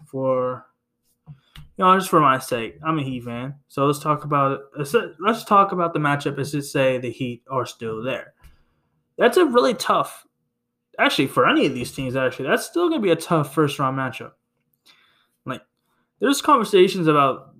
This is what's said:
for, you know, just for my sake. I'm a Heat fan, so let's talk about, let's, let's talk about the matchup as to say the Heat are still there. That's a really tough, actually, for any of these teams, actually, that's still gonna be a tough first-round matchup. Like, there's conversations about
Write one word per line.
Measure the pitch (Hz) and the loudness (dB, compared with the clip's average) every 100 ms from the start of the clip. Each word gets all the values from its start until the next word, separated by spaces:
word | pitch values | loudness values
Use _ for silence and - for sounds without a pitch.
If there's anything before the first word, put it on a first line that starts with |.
| - | -14
for, | 135 131 131 127 123 - _ _ _ _ _ - | -6 -2 0 -2 -6 -14 _ _ _ _ _ -20
you | - _ - - - | -20 _ -20 -20 0
know, | 185 190 | 4 4
just | 185 | 4
for | 175 | 4
my | 143 131 | 4 2
sake. | - 120 113 - 156 | -2 -6 -6 -6 -2
I'm | 160 | -2
a | |
Heat | 135 127 120 | -2 -6 -8
fan, | 117 131 139 _ | -10 -10 -14 _
so | - 139 | -2 0
let's | 143 | 0
talk | 156 147 | -2 -4
about, | 147 143 139 135 - 143 | -2 0 0 -2 -8 -10
let's, | 139 226 185 - | -2 0 -2 -4
let's | 196 226 | -2 -2
talk | - 202 196 | 2 4 4
about | 180 170 | 0 -2
the | 165 | -2
matchup | 147 143 143 139 | 0 0 -2 -6
as | 131 | -6
to | 147 | -6
say | 139 143 131 127 | -4 0 2 0
the | 123 | -4
Heat | 117 123 120 _ | -6 -8 -8 _
are | 135 117 | -6 -6
still | - 113 110 | -8 -10 -8
there. | 123 90 - _ - _ _ _ _ _ _ - | -8 -8 -12 _ -20 _ _ _ _ _ _ 0
That's | 226 370 | 2 4
a | 320 | 4
really | 240 254 220 | 4 2 0
tough, | - 180 - - _ _ _ _ _ _ _ - | 0 0 0 -8 _ _ _ _ _ _ _ -2
actually, | 262 - 135 | 0 2 0
for | - 139 | 2 4
any | 302 180 | 4 2
of | 123 | -2
these | 120 | -8
teams, | - 131 131 | -8 -6 -2
actually, | 131 - 135 | -2 -4 -2
that's | 226 - | -2 -2
still | 339 349 | -2 0
gonna | 320 | 0
be | 196 | 0
a | 165 | 0
tough | - 165 143 | 0 -2 0
first-round | - 147 143 135 135 | 0 0 0 -4 -4
matchup. | 131 - 120 - _ _ _ _ _ _ _ _ _ _ - | -6 -8 -16 -20 _ _ _ _ _ _ _ _ _ _ -12
Like, | 127 - _ _ _ _ _ | -12 -14 _ _ _ _ _
there's | 233 277 | 0 0
conversations | - 269 208 196 185 190 156 | 2 2 4 4 4 4 2
about | 151 139 123 - _ | 4 2 0 -10 _